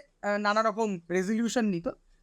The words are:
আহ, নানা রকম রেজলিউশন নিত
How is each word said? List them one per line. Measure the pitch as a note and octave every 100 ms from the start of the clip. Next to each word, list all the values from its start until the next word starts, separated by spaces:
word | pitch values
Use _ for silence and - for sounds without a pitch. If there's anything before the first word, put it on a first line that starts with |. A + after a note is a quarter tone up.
| - _
আহ, | G3+ G#3
নানা | G#3 G#3+
রকম | A3 G3+ A3 F#3 -
রেজলিউশন | F3+ F#3 A3 A#3 B3 G#3+
নিত | F3 E3+ - _ _